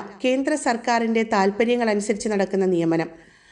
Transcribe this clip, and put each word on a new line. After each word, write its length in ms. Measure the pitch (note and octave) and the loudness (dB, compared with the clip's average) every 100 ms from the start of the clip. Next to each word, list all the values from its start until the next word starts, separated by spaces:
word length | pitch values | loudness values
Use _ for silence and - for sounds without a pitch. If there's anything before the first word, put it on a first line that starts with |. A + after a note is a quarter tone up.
| G3+ - | -2 -4
കേന്ദ്ര 300 | B3+ C4 C4+ | 0 0 0
സർക്കാരിന്റെ 680 | D4+ C4+ A3+ A#3+ A#3 A3+ A3+ | 0 -2 -2 0 0 2 0
താൽപ്പര്യങ്ങളനുസരിച്ച് 1080 | A3+ G#3 G3 G3+ A#3 A#3+ A3+ G#3 G#3 G3+ G#3+ | 0 2 2 2 0 2 0 0 -2 -2 -2
നടക്കുന്ന 380 | G3+ G3 F#3+ F#3 | -2 0 0 2
നിയമനം. 440 | F3 E3 E3 E3 - - - _ | 2 2 0 -2 -10 -20 -20 _